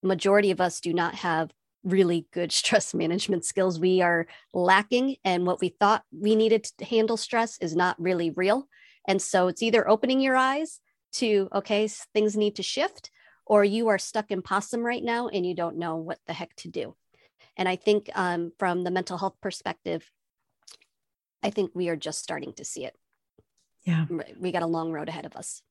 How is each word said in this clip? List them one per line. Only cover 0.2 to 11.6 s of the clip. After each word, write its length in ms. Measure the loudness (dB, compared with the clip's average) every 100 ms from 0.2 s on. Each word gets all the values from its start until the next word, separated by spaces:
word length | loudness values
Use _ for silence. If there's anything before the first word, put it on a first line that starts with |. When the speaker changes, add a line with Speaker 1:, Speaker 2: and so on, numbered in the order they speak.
| 4 4 4
Speaker 1:
of 100 | 2
us 180 | 0 -2
do 120 | -4
not 220 | -2 -2 -2
have 360 | -2 -2 -2 _ _ _
really 440 | 4 6 8 4 -2
good 200 | -4 -2
<laughs> 100 | 0
stress 320 | 4 2 2
management 500 | -2 0 0 0 -2
skills. 340 | -2 0 0 2
We 220 | 2 4
are 260 | 4 2 -2 -10 _
lacking, 640 | -2 4 4 4 0 0 -2 -2
and 200 | 0 0
what 140 | 0
we 100 | -2
thought 340 | 2 2 2 _ -4
we 180 | 2 4
needed 260 | 4 2 0 -14
to 80 | -2
handle 320 | 0 2 -2
stress 400 | -2 -2 -2 -4
is 160 | -4 0
not 240 | 0 0
really 300 | -2 0 -2
real. 360 | 0 0 0 -2 _ -20 _ -2
And 160 | -2
so 260 | 2 2 2
it's 120 | 0
either 260 | 2 2 4
opening 340 | 2 4 2
your 140 | 2 2
eyes 420 | 2 0 -6 -10 _ _ _
to, 340 | -4 2 2 2
okay, 300 | -4